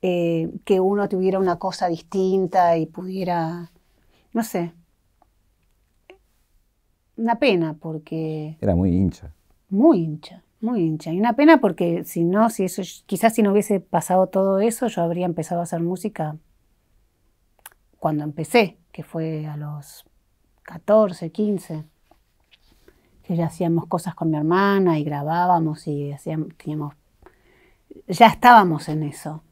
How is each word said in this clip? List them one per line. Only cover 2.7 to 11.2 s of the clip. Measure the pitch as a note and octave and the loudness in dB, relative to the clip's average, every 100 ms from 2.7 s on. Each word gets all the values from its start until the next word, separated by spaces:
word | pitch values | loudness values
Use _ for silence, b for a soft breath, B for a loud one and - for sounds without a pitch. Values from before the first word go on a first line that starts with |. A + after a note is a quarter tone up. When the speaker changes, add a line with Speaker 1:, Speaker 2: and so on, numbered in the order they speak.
| E3 | 2
Speaker 1:
y | D#3+ | -2
pudiera, | - F#3 F#3+ F3+ E3+ D#3+ E3+ E3+ _ _ _ _ _ _ | -8 -10 -6 -4 -4 -4 -8 -14 _ _ _ _ _ _
no | A3+ | -6
sé. | A3 F3+ E3+ _ _ _ _ _ _ _ _ _ _ _ _ _ _ F#4+ _ _ _ _ _ _ _ _ _ - | -4 -6 -6 _ _ _ _ _ _ _ _ _ _ _ _ _ _ -20 _ _ _ _ _ _ _ _ _ -6
Una | A3+ A3+ | -4 2
pena, | C#4+ F#3 D#3+ D#3 | 2 2 0 -4
porque | E3 D#3 - D#3+ D#3+ D#3 D3+ D#3 | -10 -10 -8 -8 -6 -6 -10 -6
Speaker 2:
Era | G2+ | 0
muy | F2 F#2+ | 2 2
hincha. | F2 F#2+ - D#2 - _ _ _ | 2 0 -2 -18 -20 _ _ _
Speaker 1:
Muy | F#3+ D4+ A3+ | 4 4 4
hincha, | E3 D3+ - F#3 _ _ | 0 -8 -14 -20 _ _
muy | A3 A#3+ | -6 -2
hincha. | E3 D#3 E3 | -2 -2 -6
Y | E3+ | -2